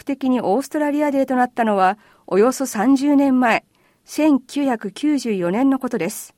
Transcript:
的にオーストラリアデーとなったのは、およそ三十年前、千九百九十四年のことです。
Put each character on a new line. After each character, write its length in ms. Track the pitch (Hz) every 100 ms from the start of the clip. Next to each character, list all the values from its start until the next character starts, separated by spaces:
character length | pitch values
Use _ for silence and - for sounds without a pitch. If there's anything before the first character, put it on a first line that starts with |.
的 240 | - 269 262
に 140 | 254
オ 160 | 185 214
ー 40 |
ス 60 | 277
ト 100 | 311
ラ 120 | 294
リ 120 | 294
ア 80 | 294
デ 120 | 277
ー 20 |
と 100 | 269
な 100 | 254
っ 100 | 247
た 100 | -
の 140 | 220 202
は、 180 | 185 208 _ _ -
お 120 | 185
よ 140 | 233
そ 140 | 254 262
三 280 | 220 226
十 220 | 269 285 277
年 240 | 277 254
前、 240 | 247 202 - _ _ _
千 340 | - - 311 269
九 240 | - 285
百 260 | 269 226 196
九 260 | - 302 285
十 160 | 233
四 180 | 196 175
年 200 | 202 269
の 80 | 269
こ 100 | 247
と 80 | 233
で 140 | 165
す。 240 | - -